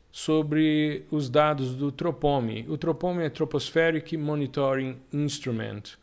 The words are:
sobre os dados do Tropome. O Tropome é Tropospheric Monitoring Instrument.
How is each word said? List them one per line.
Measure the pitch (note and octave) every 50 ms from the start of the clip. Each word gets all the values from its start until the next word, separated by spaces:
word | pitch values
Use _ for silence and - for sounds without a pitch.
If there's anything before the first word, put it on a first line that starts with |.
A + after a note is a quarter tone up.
| _ _
sobre | - - - - D#3 D#3 D#3 D3 D3 D#3 D#3 D#3 D3+ D3+ D3+ D3+ D3 - - -
os | D#3 D3+ C#3+ B2+
dados | A#2+ D3+ D3+ D3+ D3+ C#3 C3 B2+ B2+
do | C3 C#3+ C#3+
Tropome. | C#3 - E3+ F3 D#3 - - D3 C#3+ C3+ A#2+ A2+ A2 A2 A#2 D#3
O | D#3
Tropome | D3 - E3 D3+ - - F3+ F3+ F3 E3
é | D3
Tropospheric | - - D#3 D3+ - C#3+ - - - E3 E3 E3 E3 D3+ D3 - E3
Monitoring | D#3+ D3 D3 D3+ D3 C#3+ B2+ C3 D3 C#3 C3+ C3+ C3+ C3 C3 B2+ B2+ - -
Instrument. | - C#3+ D3 C#3+ C#3+ - - C3 A#2 A2 A2 A2 G#2 G#2 G#2 - - -